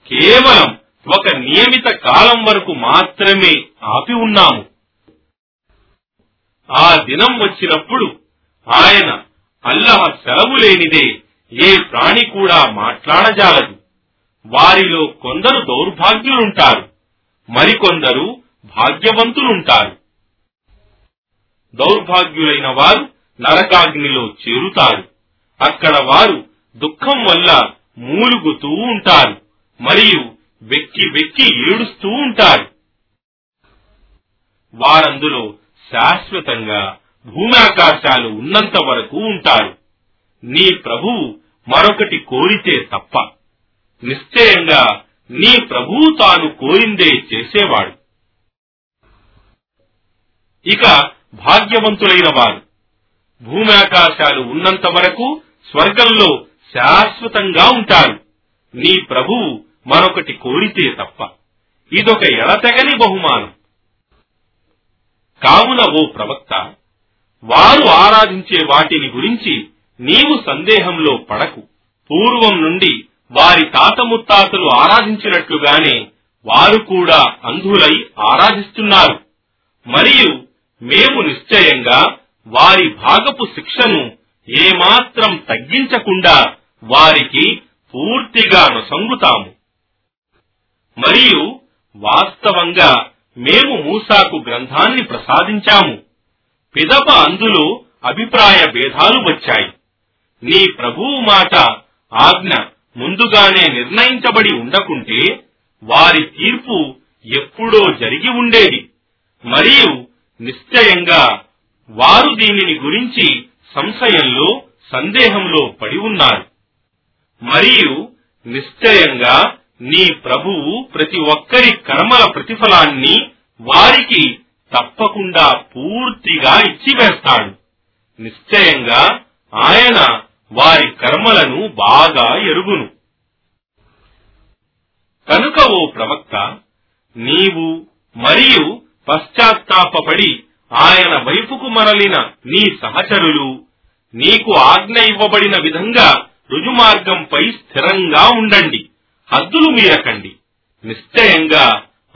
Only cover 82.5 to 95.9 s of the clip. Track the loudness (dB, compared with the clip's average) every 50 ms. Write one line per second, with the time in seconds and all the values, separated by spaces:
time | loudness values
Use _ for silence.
82.5 | 0 4 4 4 4 4 2 -2 -4 -4 0 0 2 2 0 -2 -6 -6 -8 -10
83.5 | -10 -14 -16 -10 -4 -2 0 0 0 -2 -4 -6 -12 _ _ _ _ _ _ -6
84.5 | -2 0 2 2 2 2 2 2 2 0 0 -2 -4 -2 -2 -2 -2 -6 -8 -8
85.5 | -8 -8 -6 -6 -4 -4 -4 -2 -4 -4 -4 -4 -2 0 2 2 4 4 2 0
86.5 | -4 -10 _ _ _ _ -6 -2 2 4 4 4 4 2 0 -2 -2 -2 -2 -2
87.5 | -2 -6 -10 _ _ _ _ _ -12 -8 -6 -4 -4 -6 -6 -4 -4 -2 0 2
88.5 | 2 2 2 2 0 -4 -6 -8 -8 -8 -6 -6 -4 -2 0 0 0 -2 -4 -10
89.5 | -16 _ _ _ _ _ _ _ _ _ _ _ _ _ _ _ _ _ _ _
90.5 | _ _ _ _ _ _ _ _ _ -6 -2 0 2 2 2 2 2 0 -2 -4
91.5 | -8 -12 _ _ _ _ _ _ _ -8 -4 0 0 0 0 -2 -6 _ -4 -2
92.5 | -2 -2 -4 -4 0 0 2 2 2 0 -2 -8 _ _ _ _ _ -8 -4 0
93.5 | 2 2 2 0 -2 -6 -6 -6 -6 -6 -2 0 2 2 2 0 -2 -8 -8 -8
94.5 | -8 -8 -8 -6 -4 -2 -2 0 0 -2 -4 -6 -8 -10 -4 -2 0 0 0 -2
95.5 | -4 -4 0 2 2 2 2 0